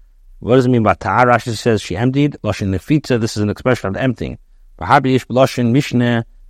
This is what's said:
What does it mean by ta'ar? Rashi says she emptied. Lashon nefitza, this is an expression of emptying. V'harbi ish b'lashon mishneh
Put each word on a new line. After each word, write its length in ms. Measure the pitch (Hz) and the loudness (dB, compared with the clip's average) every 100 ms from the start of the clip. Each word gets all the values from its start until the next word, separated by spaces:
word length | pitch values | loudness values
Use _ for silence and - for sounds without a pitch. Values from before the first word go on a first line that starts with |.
| _ _ - - | _ _ -20 -12
What 160 | 95 131 | 2 2
does 100 | 123 | 4
it 40 | |
mean 140 | 120 | 2
by 120 | 104 - | 2 0
ta'ar? 320 | 104 107 123 | -2 2 4
Rashi 280 | 120 123 110 | 2 0 -2
says 240 | 123 107 | 0 0
she 140 | - 87 | -2 -4
emptied. 420 | 127 139 147 131 | -2 0 -2 -2
Lashon 300 | 107 - 98 | -6 -4 -4
nefitza, 460 | 95 - 151 - 120 | -4 -2 -2 0 -2
this 180 | 110 107 | -2 -2
is 60 | |
an 60 | 104 | -4
expression 400 | - 127 127 98 | -2 -2 -2 -2
of 60 | 92 | -4
emptying. 400 | 131 113 67 67 _ - - - | -4 -4 -8 -10 _ -20 -20 -12
V'harbi 360 | 98 139 135 131 | 2 2 4 0
ish 120 | - | 0
b'lashon 440 | 120 131 - 120 | 0 0 0 0
mishneh 520 | 131 - 123 120 117 - - | 0 0 0 0 -2 -4 -16